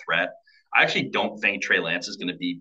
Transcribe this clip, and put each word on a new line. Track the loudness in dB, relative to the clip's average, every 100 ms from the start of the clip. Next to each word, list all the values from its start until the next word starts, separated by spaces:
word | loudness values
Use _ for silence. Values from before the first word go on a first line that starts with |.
threat. | -2 0 0 -6 _ -20 _
I | 2
actually | 4 2 0
don't | 0 -2 0
think | -2 0
Trey | 2 2
Lance | 2 -2 -4
is | -6
gonna | -6 -2
be | -4 -6